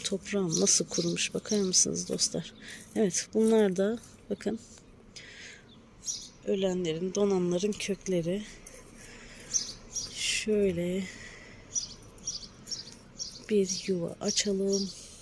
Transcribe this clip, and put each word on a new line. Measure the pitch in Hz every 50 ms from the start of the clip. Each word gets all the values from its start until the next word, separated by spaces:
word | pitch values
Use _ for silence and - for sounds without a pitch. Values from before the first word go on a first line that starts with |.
| -
toprağım | - 196 185 - - 202 202 185 165 160 180
nasıl | 196 196 - - 165
kurumuş | - - 175 170 170 170 - - - -
bakar | 180 - - 214
mısınız | 208 196 185 180 - - - - 180 180 -
dostlar? | 190 175 - - - - - - - - - - - - - - -
Evet, | 208 220 175 - - - - -
bunlar | 220 220 220 226 220 208 190 180
da | 190 196 214 240 233 - - - - - -
bakın | 202 - - 202 226 - - - - - - - - - - - - - - - - - - - - - - - - - - - - - - - - - - - - - -
ölenlerin, | 202 208 196 190 185 180 180 180 160 156 165 185 185 180
donanların | 202 202 202 196 180 175 175 180 175 202 214
kökleri. | 208 - - 208 185 - - 190 185 170 160 170 190 208 208 - - - - - - - - - - - - - - - - - - - - - - - - - - - - - - - - - -
Şöyle | - - - - - - 214 214 208 202 190 170 170 175 180 185 196 185 185 - - - - - - - - - - - - - - - - - - - - - - - - - - - - - - - - - - - - - - - - - - - - - - - -
bir | 214 202 190 180 - - -
yuva | 196 185 170 170 170 - -
açalım. | - 208 - - - 208 196 190 196 196 196 196 196 185 - - - - - -